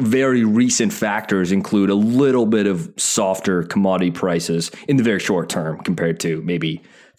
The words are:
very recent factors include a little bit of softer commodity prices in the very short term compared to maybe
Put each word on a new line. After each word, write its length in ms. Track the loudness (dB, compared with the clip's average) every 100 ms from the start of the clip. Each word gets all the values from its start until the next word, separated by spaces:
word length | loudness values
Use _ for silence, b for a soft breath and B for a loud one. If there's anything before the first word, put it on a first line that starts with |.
very 440 | 0 2 2 2
recent 480 | 4 4 2 2 -2
factors 600 | 0 -2 -2 -2 0 2
include 380 | 0 0 0 2
a 40 |
little 500 | 2 2 4 4 4
bit 220 | 2 2 2
of 260 | 0 -6 -6
softer 640 | -2 0 0 0 0 -2
commodity 480 | 0 0 2 2 0
prices 600 | 0 -2 -2 -2 -4 -4 B B
in 80 | 2
the 60 |
very 160 | 2 0
short 280 | 0 -2 -2
term 300 | -6 -6 -8
compared 360 | -6 -2 -2 -2
to 220 | -4 -4
maybe 400 | -4 -4 -4 -8 b b b